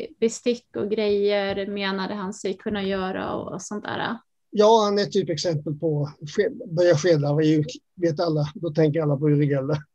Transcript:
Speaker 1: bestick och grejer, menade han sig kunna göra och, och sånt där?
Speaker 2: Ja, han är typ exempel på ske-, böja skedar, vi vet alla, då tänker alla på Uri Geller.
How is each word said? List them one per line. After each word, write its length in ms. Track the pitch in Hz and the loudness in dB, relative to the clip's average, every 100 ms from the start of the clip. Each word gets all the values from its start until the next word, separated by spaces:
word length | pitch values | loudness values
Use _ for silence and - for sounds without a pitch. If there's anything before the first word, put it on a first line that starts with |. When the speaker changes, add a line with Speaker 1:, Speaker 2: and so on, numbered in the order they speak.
| - - | -6 -2
Speaker 1:
bestick 560 | 226 233 247 233 _ 233 | -2 0 -2 -2 _ -6
och 160 | 214 | -4
grejer, 760 | 220 208 202 202 202 196 196 196 | 0 0 2 2 2 0 -2 -4
menade 460 | 202 196 196 185 | -4 -2 -2 -4
han 200 | 208 190 | -6 -8
sig 200 | 214 196 | -6 -6
kunna 300 | 185 220 208 | -6 -4 -4
göra 500 | 190 196 185 190 - - | -2 -2 -2 -4 -4 -6
och, 180 | - | -6
och 80 | 196 | -10
sånt 220 | - 208 | -8 -8
där? 340 | - 208 - 233 _ _ _ | -6 -6 -4 -6 _ _ _
Speaker 2:
Ja, 340 | 202 208 226 208 | 2 6 6 4
han 140 | 202 | 0
är 60 | 202 | 0
typ 240 | 202 170 | 0 -2
exempel 460 | 156 180 151 156 147 | -2 -2 -2 -4 -4
på 340 | 165 147 143 - 151 - | -2 -2 -4 -8 -10 -2
ske-, 320 | 202 - - 165 | -2 -2 -8 2
böja 200 | 175 151 | 4 4
skedar, 380 | 180 156 143 147 | 4 2 2 2
vi 280 | 156 156 151 - _ - | 4 4 2 -6 _ -2
vet 240 | 170 156 | -2 0
alla, 260 | 170 151 147 202 | 0 0 -2 -4
då 140 | 170 | -6
tänker 320 | 156 156 156 | 2 2 2
alla 160 | 147 139 | 0 0
på 120 | 151 | 2
Uri 160 | 147 147 | 4 2
Geller. 300 | 139 135 147 - | 0 -2 -4 -6